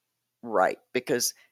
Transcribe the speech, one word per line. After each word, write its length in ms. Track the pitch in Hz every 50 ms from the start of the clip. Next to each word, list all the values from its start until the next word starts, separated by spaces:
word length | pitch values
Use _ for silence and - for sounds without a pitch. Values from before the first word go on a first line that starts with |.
| _ _ _ _ _ _ _ _ -
right, 360 | 120 110 95 92 - - - _ _ -
because 400 | 123 - - 143 120 120 - - - _ _